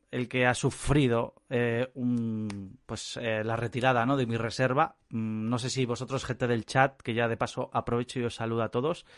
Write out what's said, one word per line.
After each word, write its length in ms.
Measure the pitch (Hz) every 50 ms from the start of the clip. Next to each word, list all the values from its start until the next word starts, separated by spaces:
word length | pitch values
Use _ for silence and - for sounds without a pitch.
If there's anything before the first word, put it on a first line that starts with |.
| _ _
el 160 | - 123 127 113
que 160 | - 127 123
ha 80 | 127 123
sufrido, 800 | - - 135 - - - - 143 151 139 123 117 117 120 - - _ _ -
eh, 400 | 131 120 120 117 117 117 127 127 -
un, 840 | 139 123 123 123 117 117 113 110 110 107 107 101 101 98 95 98 - _
pues, 320 | - 113 104 - - - 120
eh, 220 | 120 117 110 110 107
la 120 | 113 113
retirada, 500 | 117 117 113 - 127 120 131 127 120 117
¿no? 120 | 123 143 135
de 100 | 127 113
mi 100 | 117 113
reserva. 600 | 113 113 - - 131 123 127 143 160 165 - _ _ _
Mm, 400 | - 113 110 110 110 110 110 113
no 80 | 123 120
sé 120 | 117 127
si 160 | - 131 131
vosotros, 400 | 113 120 113 127 113 131 131 -
gente 200 | - 123 - 131 120
del 180 | 120 113 107
chat, 360 | - - 135 135 143 - -
que 120 | - - 113
ya 140 | 113 120 117
de 80 | 113 -
paso 320 | 123 113 - - 123 - -
aprovecho 460 | 123 - - 120 120 123 - - 131
y 60 | 120
os 100 | 117 -
saludo 260 | - 117 113 113 117 113
a 60 | 107
todos, 360 | - 123 127 156 175 - - - -